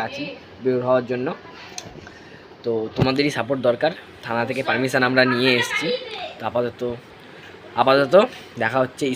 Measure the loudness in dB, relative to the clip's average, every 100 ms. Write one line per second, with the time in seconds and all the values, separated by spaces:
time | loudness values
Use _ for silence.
0 | -2 -6 -10 -12 -18 -4 0 0 2 2
1 | 2 -4 -4 -6 -12 -20 -18 -16 -16 -18
2 | -18 -20 -20 -20 -20 -10 -4 -2 -4 0
3 | 0 2 0 0 -2 0 2 2 0 -2
4 | -10 -14 -4 -2 -2 -2 -2 0 0 2
5 | 4 4 4 4 4 2 0 -2 -2 -4
6 | -6 -12 -12 -10 -4 -2 -2 -4 -6 -6
7 | -12 -20 -20 -20 -20 -20 -6 2 4 4
8 | 6 6 6 0 -14 -4 0 0 0 -2
9 | -4